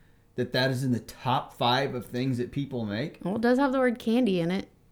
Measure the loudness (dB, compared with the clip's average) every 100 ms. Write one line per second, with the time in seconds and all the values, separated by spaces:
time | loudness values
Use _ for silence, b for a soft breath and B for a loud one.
0 | b b b -4 -2 2 2 2 0 0
1 | -2 -8 -2 0 -2 -2 2 2 0 -4
2 | -6 -2 0 0 -2 -4 -4 -4 -4 -4
3 | -4 -6 -4 0 2 4 4 2 2 0
4 | 0 2 2 2 0 -2 -4 _ _